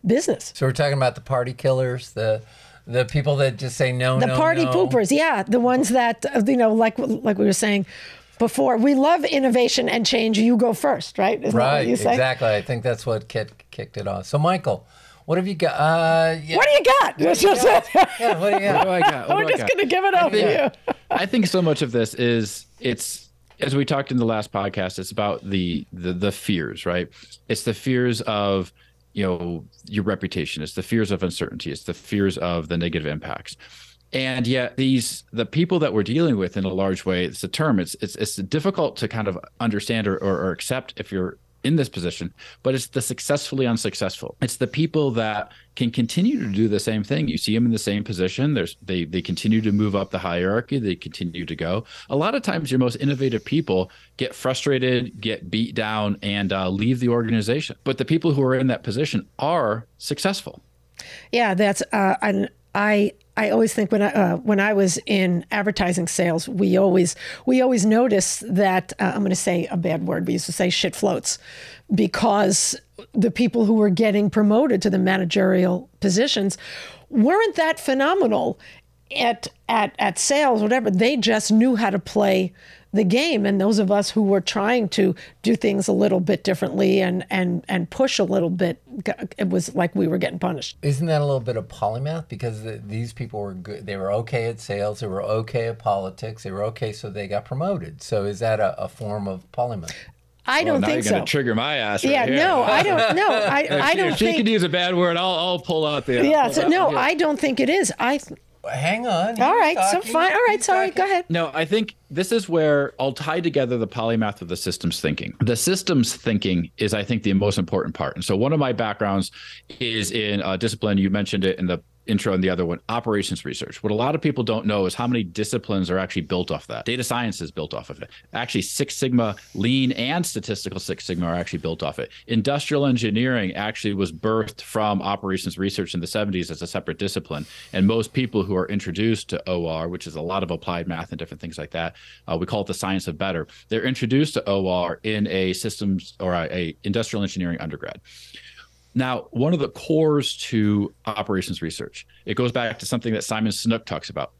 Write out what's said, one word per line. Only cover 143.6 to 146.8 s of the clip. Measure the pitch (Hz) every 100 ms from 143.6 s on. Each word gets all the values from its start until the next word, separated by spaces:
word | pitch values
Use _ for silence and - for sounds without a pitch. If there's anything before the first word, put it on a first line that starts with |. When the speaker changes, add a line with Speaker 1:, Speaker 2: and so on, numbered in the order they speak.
| _
Speaker 3:
They're | 110
introduced | 117 127 117 131 151
to | - -
O | 98 95
R | 90 87 -
in | 107 107 104
a | 95 92
systems | 92 113 - 101 95 - _
or | 92
a, | 87 80
a | 90 82 -